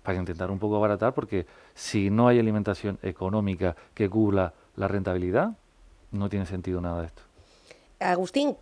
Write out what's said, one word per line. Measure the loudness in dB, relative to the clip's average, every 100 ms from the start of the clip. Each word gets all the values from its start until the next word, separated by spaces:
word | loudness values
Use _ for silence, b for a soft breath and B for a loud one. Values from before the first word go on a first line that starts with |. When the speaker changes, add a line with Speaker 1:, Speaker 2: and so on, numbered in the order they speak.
Speaker 1:
para | -6 -4
intentar | -4 -6 -6
un | -4
poco | -2 2
abaratar, | 2 2 0
porque | 0 -2 -4 -4 b b
si | -16 -4 0 2
no | 4 6
hay | 6
alimentación | 4 0 -2 -2 -4 -6
económica | -8 -6 -2 0 0 0 -2 -2 b
que | -2 0
cubra | 2 4 4 0 b b
la | -4 -2
rentabilidad, | 0 -2 -2 2 2 2 -2 _ _ -20 -20 -10
no | -6 -4
tiene | -2 -4
sentido | -6 -4 -4
nada | -2 -4
de | -6
esto. | -12 -20 b b b b b b -4
Speaker 2:
Agustín, | 0 0 0 0 0 -2